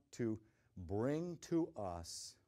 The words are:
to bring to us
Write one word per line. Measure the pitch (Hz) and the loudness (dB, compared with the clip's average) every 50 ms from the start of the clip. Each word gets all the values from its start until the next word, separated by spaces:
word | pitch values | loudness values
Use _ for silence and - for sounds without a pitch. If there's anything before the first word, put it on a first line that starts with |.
| _ _ | _ _
to | - - 120 110 110 - - - _ _ _ _ _ 95 87 82 | -4 0 2 2 2 0 -4 -12 _ _ _ _ _ -10 -4 0
bring | 98 107 120 139 147 160 175 175 165 - | 2 2 4 4 2 2 0 -2 -4 -6
to | - - 170 160 170 165 - 110 | -2 2 2 2 2 2 0 -2
us | 101 90 85 85 85 - - - - - - - _ | -2 -2 -2 -4 -6 -8 -8 -8 -10 -10 -14 -16 _